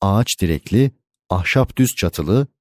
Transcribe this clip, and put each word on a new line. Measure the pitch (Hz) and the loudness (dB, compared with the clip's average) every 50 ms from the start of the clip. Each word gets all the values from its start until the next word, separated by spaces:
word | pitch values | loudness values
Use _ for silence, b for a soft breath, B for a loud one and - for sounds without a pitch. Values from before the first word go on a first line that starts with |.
ağaç | - 98 98 107 120 - - - | -2 0 2 2 0 0 -2 -2
direkli, | 95 82 80 76 - - - 113 135 135 - _ _ _ _ _ _ - | -2 -2 -2 -2 -2 0 2 2 2 2 0 _ _ _ _ _ _ -4
ahşap | - 92 87 - - 131 131 - - - | -4 -2 -2 0 0 0 0 0 0 0
düz | 131 120 - | 0 0 0
çatılı | - - 87 - - 78 76 101 127 139 - _ _ | -2 -4 -4 -2 -2 -2 0 2 0 0 -2 _ _